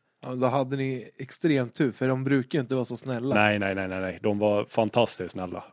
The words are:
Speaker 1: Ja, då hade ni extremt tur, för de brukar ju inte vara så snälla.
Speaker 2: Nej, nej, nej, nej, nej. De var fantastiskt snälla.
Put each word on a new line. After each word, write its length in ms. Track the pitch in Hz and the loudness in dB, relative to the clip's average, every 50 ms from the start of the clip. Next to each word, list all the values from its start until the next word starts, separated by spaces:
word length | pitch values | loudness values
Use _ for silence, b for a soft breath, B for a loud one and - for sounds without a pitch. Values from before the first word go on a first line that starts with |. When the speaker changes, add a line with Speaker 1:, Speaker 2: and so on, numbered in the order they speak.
| _ _ _ _ | _ _ _ _
Speaker 1:
Ja, 140 | - 127 127 | -10 -8 -4
då 100 | 127 127 | 0 0
hade 300 | 123 127 139 131 127 139 | 2 2 0 0 -2 -2
ni 360 | 135 135 135 131 123 107 - - | -4 -2 -4 -4 -6 -10 -12 -14
extremt 580 | - 135 - - - - 165 143 135 123 117 - | -14 -14 -14 -6 -2 2 2 2 2 0 0 0
tur, 160 | - 151 120 | 0 0 0
för 160 | 101 - 131 | 0 0 0
de 160 | 131 131 131 131 | 0 2 2 2
brukar 360 | 139 139 135 123 - - 151 | 2 2 2 2 0 -2 -2
ju 20 | |
inte 140 | 123 113 135 | -2 0 0
vara 100 | 127 120 | -2 -2
så 120 | - 123 | -2 -6
snälla. 380 | - - 135 123 117 123 139 104 | -8 -8 -6 -6 -4 -2 2 4
Speaker 2:
Nej, 240 | 104 107 104 104 101 | 4 4 4 4 2
nej, 160 | 98 98 95 | 0 -2 -2
nej, 120 | 98 95 | -2 -4
nej, 120 | 92 92 95 | -4 -4 -4
nej. 200 | 95 92 90 - - | -4 -4 -4 -2 0
De 160 | 107 101 101 | 0 0 2
var 260 | 107 104 104 104 107 | 2 2 2 2 0
fantastiskt 680 | - - 117 110 104 - 120 113 - - - 92 85 | 0 0 0 2 2 4 2 2 2 0 -4 -6 -6
snälla. 320 | - 95 92 90 92 - - - | -6 -6 -8 -6 -8 -10 -12 -12